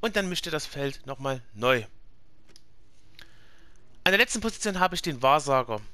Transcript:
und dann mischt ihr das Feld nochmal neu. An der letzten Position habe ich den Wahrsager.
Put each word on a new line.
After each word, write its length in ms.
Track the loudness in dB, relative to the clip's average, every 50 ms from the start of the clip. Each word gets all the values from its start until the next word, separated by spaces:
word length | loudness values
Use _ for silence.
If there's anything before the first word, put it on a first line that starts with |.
und 140 | -2 0 0
dann 140 | 0 0 0
mischt 160 | -2 -4 -2
ihr 60 | -2
das 160 | -2 -2 -2
Feld 360 | -4 -4 -2 -2 -2 -4 -6 -8
nochmal 340 | -10 -8 -4 -2 -2 -2 -4 -6 -12 -8
neu. 280 | 0 4 4 4 4 2 -4 -12 -14 -14 -14 -14 -14 -14 -14 -14 -14 -14 -14 -14 -14 -14 -14 -14 -14 -14 -14 -14 -14 -14 -14 -14 -14 -14 -14 -14 -14 -14 -14 -14 -14 -14 -14 -14 -14 -14 -14 -14 0 2
An 80 | 4
der 60 | 6
letzten 240 | 6 6 4 4 -2
Position 380 | -2 -2 -2 0 -2 -2 2 4
habe 140 | 4 4 4
ich 80 | 0
den 220 | -2 -2 -2 4 8
Wahrsager. 580 | 8 8 8 6 6 4 4 4 2 -2 -4 -4 -8